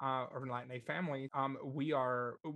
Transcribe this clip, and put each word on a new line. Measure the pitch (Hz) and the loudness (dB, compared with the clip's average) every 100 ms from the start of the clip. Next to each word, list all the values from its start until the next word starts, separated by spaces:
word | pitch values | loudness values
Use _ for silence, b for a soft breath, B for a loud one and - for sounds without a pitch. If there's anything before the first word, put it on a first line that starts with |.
uh, | 135 131 123 | 0 0 0
or | 127 131 | -4 -4
Latinx | 123 127 127 | -4 -4 -6
families, | - 165 175 135 135 | -2 -2 0 -2 -2
um, | 143 135 135 | 0 0 0
we | 139 143 151 | -4 -2 2
are, | 143 127 123 120 120 160 | 4 4 2 0 -4 -8